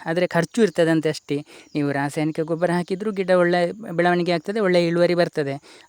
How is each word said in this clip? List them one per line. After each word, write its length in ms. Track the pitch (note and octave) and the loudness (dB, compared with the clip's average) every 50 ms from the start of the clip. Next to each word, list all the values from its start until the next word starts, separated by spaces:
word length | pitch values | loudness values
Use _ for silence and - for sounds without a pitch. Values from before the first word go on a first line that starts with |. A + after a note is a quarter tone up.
| - | -8
ಆದರೆ 200 | E3 E3 F3 F3+ | -4 -2 -2 -2
ಖರ್ಚು 320 | E3+ - E3+ E3 - - A#3+ | 0 0 0 -2 0 0 2
ಇರ್ತದೆ 300 | A3 F#3 - - E3+ D#3+ | 2 2 2 2 2 2
ಅಂತ 140 | E3 D#3+ D3 | 2 2 0
ಅಷ್ಟೇ. 300 | D#3 D3+ - - - D3 C#3+ D3 - - - - _ | -2 -4 -4 -6 -6 -6 -6 -8 -10 -18 -20 -14 _
ನೀವು 180 | - D3 C#3+ C#3+ | -4 -2 -2 0
ರಾಸಾಯನಿಕ 500 | C#3 C#3+ C#3+ C#3+ - D#3+ D3+ D#3 D#3 - D#3+ | 0 -2 -2 -4 -4 -4 -4 -2 -2 -4 -4
ಗೊಬ್ಬರ 280 | D#3 E3+ D#3 F3 E3+ | -4 -2 -2 0 0
ಹಾಕಿದರೂ 380 | E3+ F3 F3 - F#3+ F3+ G#3 A3 | 0 0 -2 -4 -6 -6 -6 -6
ಗಿಡ 200 | G3+ F#3+ F#3+ F3+ F#3 F3+ | -4 -4 0 2 2 4
ಒಳ್ಳೆ 220 | F3 F3 F3+ F3 F3 F3 F#3 G#3+ G#3+ - F3 | 4 4 2 2 0 -2 -4 -6 -12 -6 -2
ಬೆಳವಣಿಗೆ 380 | E3 E3+ F3 F3 F3 F3 E3+ | 0 2 2 2 2 2 0
ಆಗ್ತದೆ, 280 | F3 E3+ - - G#3 A3+ | -2 -2 -2 -4 -4 -2
ಒಳ್ಳೆ 200 | G#3+ F#3 F3+ F3 F3 | 0 2 2 2 2
ಇಳುವರಿ 300 | E3 E3+ E3+ F3 E3+ F3 | 2 2 2 2 2 2
ಬರ್ತದೆ. 400 | E3+ F3 E3 - - D3 C#3 C#3 C#3+ - - - - - | 2 0 0 -2 -4 -4 -4 -6 -10 -12 -18 -20 -20 -14